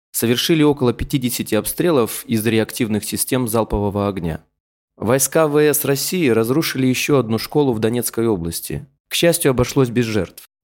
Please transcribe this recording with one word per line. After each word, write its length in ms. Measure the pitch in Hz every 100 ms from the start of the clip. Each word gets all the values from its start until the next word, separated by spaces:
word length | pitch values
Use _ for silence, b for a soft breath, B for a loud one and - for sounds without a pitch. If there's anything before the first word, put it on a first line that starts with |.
| _
совершили 500 | - 117 120 - 160
около 300 | 147 143 123
пятидесяти 600 | 113 - 143 123 - 107 107
обстрелов 680 | 101 - 170 147 110 - -
из 180 | 113 110
реактивных 580 | 113 107 - 113 107
систем 460 | - 101 - 131 120
залпового 580 | 113 107 107 101 101 101
огня. 380 | 95 82 78 - _ _ _ _ _
Войска 540 | 101 135 135 165 156
В 80 | 147
С 260 | 151 143
России 460 | 131 139 - 180 147
разрушили 580 | 113 113 143 151 135 131
еще 300 | 127 - 143
одну 220 | 113 110
школу 340 | - 151 139
в 60 | 110
Донецкой 480 | 110 120 113 - 113
области. 580 | 98 85 - - 71 - _ _
К 60 | -
счастью, 360 | 170 165 143
обошлось 380 | 123 120 143 127
без 160 | 113 113
жертв. 380 | 107 82 - - _